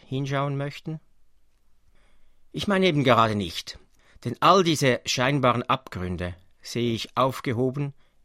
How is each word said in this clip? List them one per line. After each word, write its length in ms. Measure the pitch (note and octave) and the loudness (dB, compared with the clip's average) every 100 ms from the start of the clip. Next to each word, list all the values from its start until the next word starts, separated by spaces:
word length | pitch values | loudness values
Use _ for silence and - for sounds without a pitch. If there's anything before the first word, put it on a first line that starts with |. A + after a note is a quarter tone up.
| - | -10
hinschauen 500 | C3 C#3 C#3 C#3+ C#3 | -6 -4 -4 -2 -4
möchten? 420 | C#3+ - D#3+ D#3 _ _ - _ _ _ _ _ _ _ _ - - _ - | -8 -10 -12 -12 _ _ -20 _ _ _ _ _ _ _ _ -20 -20 _ -12
Ich 160 | D#3 - | -6 0
meine 200 | F#3+ F#3 | 2 4
eben 160 | D3 | 4
gerade 320 | C3 A2+ A2+ G#2 | 4 6 4 0
nicht, 420 | F2 - - - _ _ _ - | -4 -8 -12 -18 _ _ _ -12
denn 120 | A#2 - | -10 0
all 220 | D#3 G3 | 4 6
diese 380 | E3+ C#3+ C3+ A#2+ - | 4 2 2 0 -2
scheinbaren 580 | - B2+ C#3+ B2+ A#2 | -2 0 2 2 0
Abgründe 720 | - C3 - F2+ F2+ F2 F2+ F2 _ _ | -2 -4 -4 -8 -6 -4 -6 -8 _ _
sehe 320 | - A#2 A#2+ | -8 -4 -2
ich 240 | A2 - A#2+ | -2 -4 0
aufgehoben 760 | C3+ - D3 A2+ C3 C#3+ C#3+ - _ _ | 0 0 -4 -2 -2 -2 -6 -8 _ _